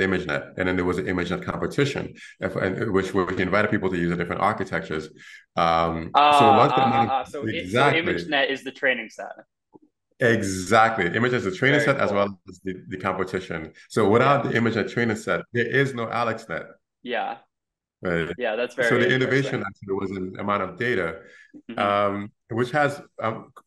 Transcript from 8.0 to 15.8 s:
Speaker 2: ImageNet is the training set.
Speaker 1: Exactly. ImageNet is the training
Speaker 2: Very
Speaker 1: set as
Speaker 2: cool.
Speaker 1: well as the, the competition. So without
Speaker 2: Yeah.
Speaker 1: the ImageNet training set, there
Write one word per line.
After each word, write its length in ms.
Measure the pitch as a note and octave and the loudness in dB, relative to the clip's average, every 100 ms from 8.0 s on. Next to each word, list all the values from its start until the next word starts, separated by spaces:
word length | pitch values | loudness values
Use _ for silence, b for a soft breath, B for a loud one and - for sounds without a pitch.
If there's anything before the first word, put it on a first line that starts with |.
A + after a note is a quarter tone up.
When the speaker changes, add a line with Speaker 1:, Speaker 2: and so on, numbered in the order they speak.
Speaker 2:
ImageNet 440 | F3 F3 E3+ C#3+ C#3 | 0 -2 -2 0 0
is 60 | C3 C3 | -2 -8
the 60 | - | -4
training 260 | C#3 B2 G#2+ - | -2 -2 -4 -12
set. 160 | F#2 - - _ _ - _ _ _ - | -14 -16 -20 _ _ -20 _ _ _ 0
Speaker 1:
Exactly. 840 | A#2+ A2+ G2 F#2+ F2+ A2 A2 A2+ F2 G2+ | 2 2 0 -4 4 6 6 4 0 2
ImageNet 220 | B2 A#2+ | 0 0
is 60 | G2 | -2
the 60 | - | 0
training 200 | C3 D3 | 2 2
Speaker 2:
Very 100 | C#3+ | 2
Speaker 1:
set 60 | C3+ | 2
as 60 | G2+ | 2
Speaker 2:
cool. 80 | G2 | 2
Speaker 1:
well 120 | G2+ G2 - | 0 -4 -18
as 60 | - F#2+ | -14 -10
the, 80 | F#2 - | -10 -10
the 60 | F#2 G2 | -6 -4
competition. 520 | F#2 F#2 F#2+ - E2 D#2+ B B | -2 -4 -6 -6 -8 -10 B B
So 60 | A#2+ G2+ | 2 4
without 240 | A#2 C3 C#3 | 6 4 2
Speaker 2:
Yeah. 60 | C3+ | 2
Speaker 1:
the 60 | A#2 | 0
ImageNet 300 | A#2 A2 F#2+ | 0 0 -2
training 240 | - A#2 G#2+ - | -2 -2 -2 -2
set, 140 | F2 - A#2+ | -4 -4 -4
there 140 | A#2 B2+ | 0 0